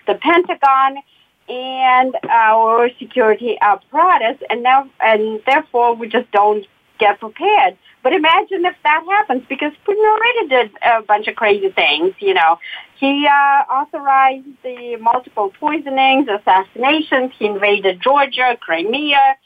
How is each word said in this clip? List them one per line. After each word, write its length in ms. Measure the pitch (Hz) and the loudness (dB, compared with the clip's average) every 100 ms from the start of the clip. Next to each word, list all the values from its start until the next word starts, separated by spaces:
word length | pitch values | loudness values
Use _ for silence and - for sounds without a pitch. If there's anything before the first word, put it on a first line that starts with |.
| - | -6
the 100 | 202 | -2
Pentagon 840 | 294 349 349 233 277 269 269 269 - _ _ _ - | 0 2 0 0 2 2 2 -2 -12 _ _ _ -14
and 680 | 247 262 262 262 254 262 - - | -12 -10 -2 2 2 2 -2 -2
our 600 | 233 220 220 226 226 240 - | 2 4 4 2 2 0 -4
security 580 | 226 254 220 214 240 208 | -6 0 0 0 -2 0
apparatus, 760 | 208 196 _ 294 359 320 226 254 - | 0 0 _ 0 2 2 0 -4 -8
and 120 | 240 | -4
now, 240 | 240 269 269 - | 0 2 0 -2
and 400 | 220 214 220 214 262 | 0 0 0 -4 -2
therefore 480 | 285 302 247 240 | -2 0 0 0
we 120 | 233 233 | 0 -4
just 220 | 226 247 | -6 -2
don't 360 | 208 208 214 202 _ _ - | 0 2 0 -4 _ _ -2
get 200 | 208 208 | -2 -2
prepared. 580 | 220 220 370 415 185 190 _ _ | -6 -6 0 2 2 -2 _ _
But 100 | 254 | -2
imagine 520 | 359 311 349 427 370 349 | 0 2 0 0 -4 -4
if 100 | 349 | -4
that 200 | 302 311 349 | -2 -2 0
happens, 360 | 403 415 262 - | -2 0 -4 -6
because 240 | 277 302 294 - | -8 -8 -6 -4
Putin 200 | 415 427 | 0 2
already 340 | 427 466 480 330 | 2 0 -2 0
did 220 | 254 226 - | 0 0 -2
a 200 | - 226 | 0 0
bunch 240 | 220 208 214 | 0 -2 -2
of 100 | 214 | -4
crazy 340 | 214 202 196 | 0 0 -2
things, 440 | - 160 147 185 - | -2 -2 0 -2 -2
you 160 | 196 | -2
know. 240 | 180 160 165 - - - _ | 2 2 0 -4 -18 -20 _
He, 300 | 269 277 285 | -2 0 2
uh, 360 | 285 277 285 277 | 2 4 2 0
authorized 760 | 262 294 311 277 269 269 262 269 262 | -2 -4 -6 0 2 2 0 -10 -18
the 340 | 254 247 240 233 | -16 -14 -12 -4
multiple 560 | 226 247 247 - 202 - | -2 -2 -2 -4 -4 -4
poisonings, 680 | 302 302 277 269 254 269 262 | -4 -4 -4 0 2 2 0
assassinations, 1040 | 208 - 190 190 - 262 311 311 269 254 - | -2 0 0 0 -4 -2 -2 -2 -2 -4 -4
he 80 | 208 | -6
invaded 540 | 202 208 196 196 180 | -2 0 0 0 -2
Georgia, 580 | 247 285 277 240 254 240 | 0 2 0 0 -2 -2
Crimea, 760 | - 165 190 262 294 277 269 269 | -4 -4 -4 -4 0 2 2 0